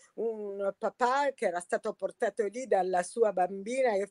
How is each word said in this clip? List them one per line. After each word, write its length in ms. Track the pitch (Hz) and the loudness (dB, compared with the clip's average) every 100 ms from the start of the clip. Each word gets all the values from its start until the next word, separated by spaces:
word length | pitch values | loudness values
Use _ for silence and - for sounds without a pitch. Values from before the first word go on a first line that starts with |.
| _ | _
un 600 | - 226 220 208 196 196 190 | -6 -6 -4 -6 -4 -4 -2
papà 540 | 214 - 240 262 285 | -4 0 2 2 0
che 120 | - 208 | 0 -2
era 140 | 170 | -2
stato 340 | - 220 220 | -2 -4 -4
portato 500 | 196 190 - 220 - 208 | -6 -6 -2 -4 -2 -4
lì 200 | 208 208 | -4 0
dalla 360 | 202 185 180 | 2 2 0
sua 300 | 180 - 214 | 0 2 2
bambina 640 | 185 180 196 196 254 254 | 4 0 -2 -4 0 2
e 160 | 202 196 | 2 -2